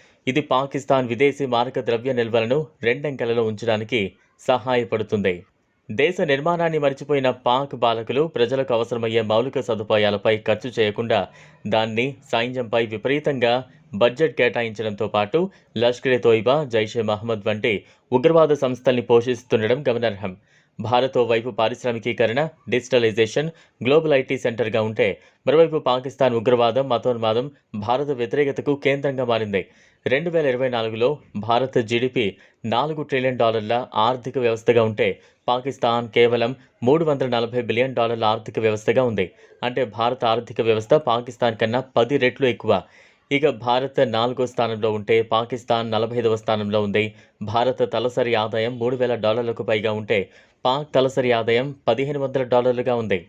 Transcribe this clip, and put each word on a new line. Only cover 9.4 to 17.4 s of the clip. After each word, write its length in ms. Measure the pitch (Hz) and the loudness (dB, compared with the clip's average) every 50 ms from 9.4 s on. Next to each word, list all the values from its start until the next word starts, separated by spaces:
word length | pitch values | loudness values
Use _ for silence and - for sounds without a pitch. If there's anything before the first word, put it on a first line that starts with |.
| 123 135 - 143 | 0 0 -4 -4
సదుపాయాలపై 720 | 120 - 113 101 - - 110 107 104 104 104 98 - 117 110 107 | -4 -2 -4 -4 0 0 2 2 4 2 0 2 2 0 0 0
ఖర్చు 320 | - - 107 104 - 131 113 120 | 0 -2 -2 -2 -2 -8 -2 0
చేయకుండా 420 | 110 104 104 - 117 113 117 104 90 - - - - - - _ _ | 0 0 0 -4 -2 0 0 0 0 -2 -10 -20 -20 -20 -20 _ _
దాన్ని 400 | 110 110 110 110 113 110 113 123 139 135 - _ - | 0 0 0 0 0 -2 -2 -2 -4 -6 -10 _ -4
సైన్యంపై 500 | - 117 117 127 127 127 120 107 120 117 117 | -2 -2 -2 -2 -4 -6 -6 -2 0 0 0
విపరీతంగా 680 | 107 110 104 - 127 139 147 147 151 143 127 120 117 120 127 127 - - _ _ _ - | 0 -4 -6 -2 -2 -2 0 0 -2 -2 0 2 2 2 0 -2 -8 -20 _ _ _ 0
బడ్జెట్ 440 | 101 120 123 123 - 160 151 123 - | 2 2 2 2 2 -2 -2 2 0
కేటాయించడంతో 720 | 127 120 104 123 117 113 107 - 110 110 104 101 113 98 | 0 0 0 -2 -4 -4 -6 -6 -6 -6 -4 -4 -4 -2
పాటు 420 | - 104 104 101 - 160 185 196 - _ _ _ _ 110 | 0 -2 0 0 0 -2 -2 -2 -6 _ _ _ _ 0
లష్కరే 400 | 117 120 123 - - 135 127 117 | 0 0 0 0 0 0 0 4
తోయిబా, 460 | 113 117 113 113 101 120 135 156 156 | 4 4 4 4 4 2 2 2 0
జైషే 380 | 127 113 110 107 107 - 120 | 0 -2 -2 -2 -2 -4 -4
మహమ్మద్ 440 | 110 107 107 104 113 117 113 104 | -2 -2 -2 -4 -4 -6 -6 -4